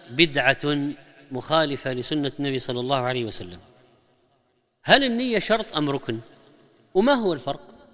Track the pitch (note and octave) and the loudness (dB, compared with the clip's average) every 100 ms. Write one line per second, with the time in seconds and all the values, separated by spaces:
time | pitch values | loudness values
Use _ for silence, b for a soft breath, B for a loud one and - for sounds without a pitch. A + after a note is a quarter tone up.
0 | - B2+ E3+ C#3 C3 C3 D3 D3 C#3+ C#3 | -2 2 4 4 2 2 0 -2 -2 -6
1 | - - - B2+ - D#3 D3+ C3 C3+ B2+ | -16 -20 -12 -10 0 0 0 -2 -6 -6
2 | A#2+ D3+ C#3 - C#3+ C3 - B2 B2+ C#3 | -4 -2 -4 -4 -4 -2 -2 -4 -2 0
3 | B2 B2+ A2 - F#2 F2 - _ _ _ | 0 -2 -2 -4 -6 -16 -20 _ _ _
4 | _ _ _ _ _ _ _ _ - A#3+ | _ _ _ _ _ _ _ _ 4 4
5 | C4 A#3 B3+ G#3+ - A3 G#3 D#3 D3 C#3 | 4 0 0 0 2 0 0 -2 0 -2
6 | - A2+ - - - _ _ _ _ F#3 | -4 -8 -10 -20 -20 _ _ _ _ 2
7 | A#3+ C4+ G3+ D3 C#3+ C#3+ - - - | 4 4 2 -2 -4 -8 -12 -20 -20